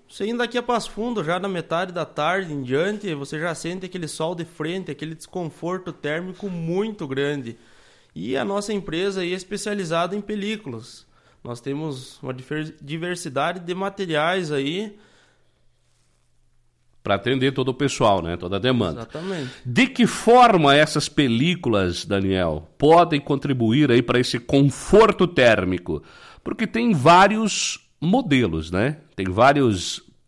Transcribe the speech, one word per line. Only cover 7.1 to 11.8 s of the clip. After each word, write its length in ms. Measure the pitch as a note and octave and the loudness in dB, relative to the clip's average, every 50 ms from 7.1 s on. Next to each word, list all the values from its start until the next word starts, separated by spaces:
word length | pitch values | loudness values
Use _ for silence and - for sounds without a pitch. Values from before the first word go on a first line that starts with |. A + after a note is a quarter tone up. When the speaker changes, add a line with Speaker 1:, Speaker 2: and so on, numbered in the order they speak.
| C3+ C#3 C#3+ C#3+ D3 C#3 A#2+ A#2 A#2 - _ _ _ _ _ _ _ _ _ _ - | -4 -2 -2 -2 -2 -4 -8 -10 -12 -16 _ _ _ _ _ _ _ _ _ _ -14
Speaker 1:
E 220 | D#3 F#3 A#3+ - | -10 -6 -4 -4
a 80 | - - | -2 -2
nossa 280 | G3 G3 G#3 G3+ A3+ | -2 -4 -4 -4 -4
empresa 500 | G#3+ G3 - E3+ D#3+ E3+ F#3+ G3+ G3 F#3+ | -6 -6 -6 -6 -4 -4 -4 -4 -4 -4
aí 100 | F3 F3 | -4 -4
é 40 | F#3 | -6
especializada 800 | F#3 F#3 - G3+ G3 - G#3+ G#3 G3+ F3+ D#3+ E3 E3 F3 E3+ G3+ | -8 -8 -8 -10 -8 -6 -6 -6 -4 -4 -2 -2 -2 -2 -2 -4
em 60 | G#3 | -6
películas. 840 | G3+ G#3 G#3+ G3+ G3 G#3+ A3 G#3+ - C3+ A#2 A2 B2 - - - - _ _ _ _ _ _ _ | -6 -6 -6 -6 -4 -6 -6 -8 -10 -12 -14 -14 -14 -18 -20 -20 -20 _ _ _ _ _ _ _
Nós 180 | - A#2+ A#2 A#2+ | -14 -14 -14 -10
temos 600 | - C#3 C#3 D3+ | -8 -8 -6 -6